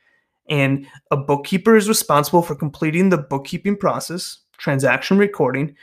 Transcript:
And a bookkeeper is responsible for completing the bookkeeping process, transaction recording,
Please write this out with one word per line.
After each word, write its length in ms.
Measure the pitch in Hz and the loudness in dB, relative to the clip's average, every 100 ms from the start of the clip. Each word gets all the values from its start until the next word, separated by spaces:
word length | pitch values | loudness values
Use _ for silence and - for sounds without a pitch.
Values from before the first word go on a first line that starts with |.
| _ _ _ _ - | _ _ _ _ -4
And 380 | 147 135 135 - - - | 0 0 0 -6 -14 -6
a 60 | 143 | -4
bookkeeper 600 | 139 143 - 190 208 220 | -2 -4 -2 -2 4 4
is 120 | 202 | 4
responsible 540 | 214 - 147 147 175 | -2 2 0 2 2
for 120 | - | 0
completing 540 | 147 151 - 160 165 190 | -4 -8 -4 -2 2 2
the 100 | 170 | 2
bookkeeping 580 | 143 139 - 175 196 202 | -2 -6 -6 -8 -4 -2
process, 600 | 180 113 - 175 - - _ - | -2 -2 -6 -10 -12 -16 _ -10
transaction 600 | - 139 135 127 - 196 | -4 0 2 2 2 2
recording, 560 | 202 202 131 131 151 - | 2 0 -2 -2 -6 -8